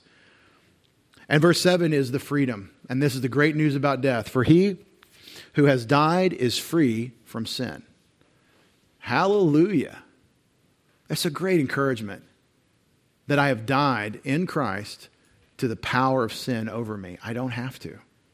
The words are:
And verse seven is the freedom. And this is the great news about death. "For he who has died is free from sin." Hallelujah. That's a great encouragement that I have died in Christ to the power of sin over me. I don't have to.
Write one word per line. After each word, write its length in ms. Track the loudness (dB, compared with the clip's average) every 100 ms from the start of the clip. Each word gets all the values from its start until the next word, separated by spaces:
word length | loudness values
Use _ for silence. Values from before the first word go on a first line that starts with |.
| _ _ _ _ _ _ _ _ _ _ _ _ 0
And 120 | 4
verse 200 | 6 4
seven 320 | 4 2 2
is 180 | 0 0
the 80 | -4
freedom. 520 | -2 0 0 -2 -12 _ -6
And 140 | 0
this 120 | 0
is 60 | 0
the 80 | -2
great 280 | 2 2 2
news 180 | 0
about 260 | 0 -2 0
death. 280 | 0 0 -2
"For 160 | 0
he 340 | 6 6 6 -2 -14 _ _ _ -20 -20 -6
who 100 | 2
has 220 | 4 4 2
died 460 | 2 4 4 0
is 260 | 0 -2 -2
free 540 | -4 0 2 0 -6 -12
from 220 | _ -10 -8
sin." 360 | -8 -8 -10 -18 _ _ _ _ _ _ _ _ _ _ _
Hallelujah. 1000 | -4 0 2 2 4 4 2 0 -2 -10 -20 _ _ _ _ _ _ _ _ _ _
That's 160 | -4
a 60 | -4
great 300 | -4 0 2
encouragement 640 | 2 0 -2 -2 -6 -12 -18 _ _ _ _ _ _ _ _ _ -2
that 120 | 0
I 100 | 2
have 160 | 0
died 560 | 0 0 2 0 -4 -8
in 220 | -4 -4 -2
Christ 640 | -4 -4 -6 -10 -16 -20 _ _ _ _ -6
to 100 | -6
the 80 | -4
power 460 | -2 0 2 0
of 120 | -2
sin 340 | -6 -6 -4 -4
over 300 | -8 -8 -10
me. 180 | -12 -14
I 80 | -10
don't 200 | -8 -6
have 260 | -8 -10 -12
to. 200 | -16 -16 _ _ _